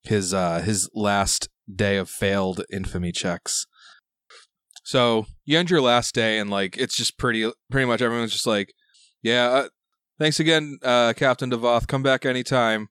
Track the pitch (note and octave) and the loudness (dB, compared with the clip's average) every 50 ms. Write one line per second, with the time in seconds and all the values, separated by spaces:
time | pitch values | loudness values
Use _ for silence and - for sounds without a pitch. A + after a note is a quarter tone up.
0 | _ - A2+ G#2 F#2+ F2+ F#2+ F#2+ F2+ E2+ E2 E2+ E2+ G#2+ G#2+ G2 - - _ G#2+ | _ -2 -2 -2 0 -2 -2 -2 0 0 -2 -2 -2 -2 -2 -2 -4 -6 _ -4
1 | G#2 G2+ G2+ G2+ G2 F#2+ - - - - _ _ _ - G2 F#2 G#2 G2+ G2 G2 | -2 0 2 0 0 0 -2 -4 -6 -10 _ _ _ -14 -4 -2 0 2 2 0
2 | F#2 - - - G#2+ G2 G2 G2 F#2+ F#2+ F2+ F#2 - _ - G2 F#2+ - - F2+ | -2 -4 -6 -2 -2 0 0 0 0 -2 -4 -6 -8 _ -8 -8 -8 -6 -6 -4
3 | F2+ F2 E2+ - - F#2 F2 F2 _ - - - - _ _ _ - - - _ | -4 -4 -4 -4 -4 -4 -6 -6 _ -6 -6 -6 -8 _ _ _ -20 -20 -20 _
4 | _ _ _ _ _ _ - - _ _ _ _ _ _ _ - _ - - C3 | _ _ _ _ _ _ -20 -20 _ _ _ _ _ _ _ -20 _ -2 2 2
5 | B2 A#2+ A2+ A2 G#2+ - - _ _ C#3 D3 E3 F3+ E3+ F3+ D#3 C3 A#2+ A#2+ A#2+ | 4 4 2 0 -2 -4 -16 _ _ 0 2 2 2 4 2 4 4 4 4 2
6 | A#2 - - A#2+ A2+ A2 G#2+ A2 G#2 G2+ G2+ G2 G2 F#2 - - B2+ A#2 - - | 2 0 -2 0 0 0 0 -2 -2 -2 -2 -2 -2 -4 -4 -6 -4 -4 -2 -4
7 | A#2 - - - - B2 A2+ A2 A2 A2+ - _ _ _ C3 C3+ C3 B2 A#2 A2+ | -4 -4 -4 -2 -2 -2 0 0 -2 -2 -4 _ _ _ -2 0 2 2 2 2
8 | B2+ A#2 A#2 A#2+ A#2 A2 - - - B2 A2 G2+ G2 _ - _ _ _ _ _ | 2 0 0 -2 -2 -4 -4 -2 0 0 0 0 -2 _ -10 _ _ _ _ _
9 | _ _ _ _ - A2+ A#2+ B2 A#2+ B2 B2+ C#3 C3 - _ _ _ _ _ _ | _ _ _ _ -2 0 2 2 4 4 2 2 0 -2 _ _ _ _ _ _
10 | _ _ _ _ D3+ D#3 D3 - D#3+ D#3+ D#3+ D#3+ D3+ D3 C#3 - - B2+ B2 B2 | _ _ _ _ 0 0 0 2 2 4 2 2 0 -2 -10 -4 0 2 4 4
11 | A#2+ A#2 A2+ - D3 C3+ B2 - C3+ B2+ B2 A2+ A#2 A#2+ A#2+ A#2 A2+ - - C3+ | 4 2 2 2 2 2 2 0 -2 -4 -2 0 2 2 2 2 0 -2 -4 0
12 | C3+ C3+ C3 B2+ - C3+ B2+ B2+ A#2+ - C#3 B2+ A#2 A2+ A2 G#2+ G#2+ - | 2 2 2 2 0 -2 -2 -2 -2 0 0 2 2 2 0 -2 -4 -10